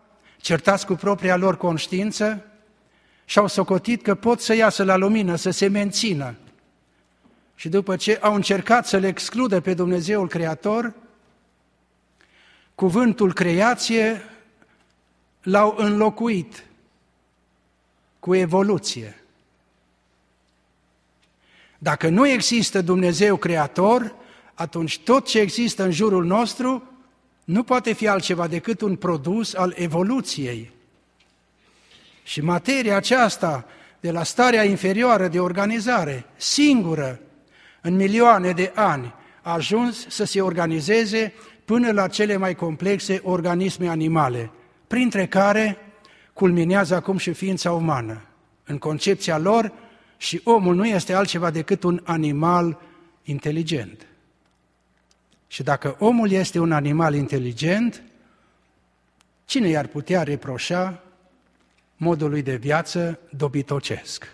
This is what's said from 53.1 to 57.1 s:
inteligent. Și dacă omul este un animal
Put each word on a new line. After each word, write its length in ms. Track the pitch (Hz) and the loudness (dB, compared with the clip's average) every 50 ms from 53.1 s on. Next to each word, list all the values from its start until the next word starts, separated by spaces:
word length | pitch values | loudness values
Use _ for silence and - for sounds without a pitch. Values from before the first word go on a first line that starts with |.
| _ _ | _ _
inteligent. 840 | _ - 143 139 - 151 151 165 165 160 170 131 104 90 - - - - _ _ _ _ _ _ _ _ _ _ _ _ _ _ _ _ _ _ _ _ _ _ _ _ _ _ _ | _ -8 -8 -6 -4 -4 -4 -4 -4 -4 -4 -6 -6 -8 -14 -20 -20 -20 _ _ _ _ _ _ _ _ _ _ _ _ _ _ _ _ _ _ _ _ _ _ _ _ _ _ _
Și 160 | - - - | -14 -12 -6
dacă 340 | 131 147 139 - - 139 - - | -2 -2 -2 -2 -2 -6 -4 0
omul 320 | 202 226 240 233 220 202 | 2 2 4 4 2 2
este 280 | 190 190 175 - - 170 | 2 0 0 0 0 0
un 140 | 165 170 | 0 2
animal 420 | 156 147 143 147 147 160 165 156 | 2 2 2 2 2 2 2 2